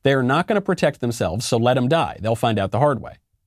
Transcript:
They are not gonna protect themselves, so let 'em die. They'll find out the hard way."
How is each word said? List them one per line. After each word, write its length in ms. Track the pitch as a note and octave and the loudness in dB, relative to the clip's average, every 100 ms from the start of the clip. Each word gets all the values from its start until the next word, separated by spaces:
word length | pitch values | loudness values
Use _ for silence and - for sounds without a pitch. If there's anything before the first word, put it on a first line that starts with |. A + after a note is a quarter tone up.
They 120 | C3+ | 0
are 100 | C3+ | 2
not 240 | B2 D3 F3+ | 2 0 0
gonna 120 | G#3 | 0
protect 420 | G3 F3+ D#3 - | 0 0 0 0
themselves, 440 | A#2+ A2 F2+ F#2 - | -4 -2 -4 -4 -2
so 120 | A#2 | 2
let 200 | A#2+ B2+ | 2 2
'em 100 | B2 | 2
die. 300 | E3 F#2+ D2+ | 0 -2 -4
They'll 160 | G#2 A#2 | -4 0
find 220 | B2 G#2 | 0 0
out 140 | F#2+ | -2
the 80 | G#2 | 0
hard 200 | D3 A#2+ | 0 0
way." 200 | A2+ - _ _ | -6 -18 _ _